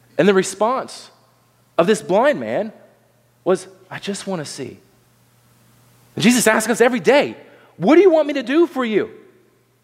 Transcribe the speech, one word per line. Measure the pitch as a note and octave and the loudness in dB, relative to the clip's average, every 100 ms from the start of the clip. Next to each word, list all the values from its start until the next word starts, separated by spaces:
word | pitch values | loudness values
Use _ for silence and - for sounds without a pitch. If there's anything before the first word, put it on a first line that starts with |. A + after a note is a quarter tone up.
| _ - | _ 0
And | F#3 | 2
the | |
response | F#3+ F#3 - G#3+ C4 A3 - - _ _ _ _ _ _ - | 2 0 -2 -2 -2 -8 -18 -20 _ _ _ _ _ _ -2
of | F3 | 0
this | G#3+ | 0
blind | - G3 C#4+ F#3 | 0 0 0 -2
man | A2 C3+ G#3+ - _ _ _ _ _ _ | -4 -6 -6 -12 _ _ _ _ _ _
was, | E3+ F#3 - - - | -4 -4 -4 -20 -18
"I | D#3+ | -14
just | - G3 G3+ | -12 -10 -8
wanna | F3+ C3+ | -10 -10
see." | - A#2 G2 _ _ _ _ _ _ _ _ _ _ _ _ _ B2+ | -12 -14 -16 _ _ _ _ _ _ _ _ _ _ _ _ _ 0
And | |
Jesus | F#3+ B3 A3 | 2 2 2
asks | A3+ A3 | 0 -2
us | A3 | 0
every | A#3+ A#3+ | 0 2
day, | E3 C#4 C3+ G#2 - _ _ - | 2 2 0 -8 -20 _ _ -4
"What | F#3+ E4 | 4 6
do | |
you | G4 | 6
want | D#4+ D4 | 4 0
me | C#4+ | -4
to | |
do | A#3 D#4 E4+ | -2 0 0
for | C4 A#3 | -2 -2
you?" | G3 A#2 - - _ _ _ _ _ | -2 -2 -10 -20 _ _ _ _ _